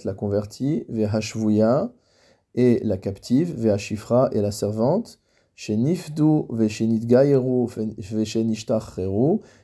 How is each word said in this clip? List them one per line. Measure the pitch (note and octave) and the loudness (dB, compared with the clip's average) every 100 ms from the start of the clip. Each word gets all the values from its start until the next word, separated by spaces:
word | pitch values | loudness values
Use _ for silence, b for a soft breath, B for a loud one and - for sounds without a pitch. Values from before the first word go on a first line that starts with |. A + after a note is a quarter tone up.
la | G#2 | -4
convertie, | G2 G#2 G2+ G#2 - C3 D#3+ - | -6 -2 -2 -2 -4 -2 -2 -4
Vehashvuya, | A2+ G2+ A2 G#2+ A2+ G#2+ G#2+ A2 C3+ A#3 b b b b b _ - | -2 0 -2 -4 -2 2 4 4 4 0 b b b b b _ 2
et | B2 A#2+ | 4 4
la | A2 F#2+ | 2 -2
captive, | - F#2+ - B2+ E3+ C#3+ | -4 -8 0 0 0 0
Vehashifra, | A2 G2+ - G#2 - A#2+ C3 | 0 0 -2 -8 0 2 2
et | A2 | 2
la | G#2 | -2
servante, | G2+ G2+ A2 A#2+ F#3+ A3+ - _ _ _ - | -2 -4 0 0 0 -4 -14 _ _ _ -14
Shenifdu, | - A2 C3 E3+ - D3+ D#3 D3+ - | -4 0 0 -2 -4 0 2 2 0
Veshenitgayeru, | A2+ G#2+ G#2 A2+ A2+ A#2 A#2+ C#3+ C3+ B2+ B2+ B2 - A2 G#2 | 0 0 2 0 0 0 2 4 2 2 0 -2 -4 -8 -8
Veshenishtachreru, | F#2+ A2 G#2+ A2+ A2+ G#2+ - A2+ - - F#2+ G2+ C#3 G#3+ B B | -8 -4 -2 -2 -2 -4 -2 -4 -4 -6 -4 0 0 0 B B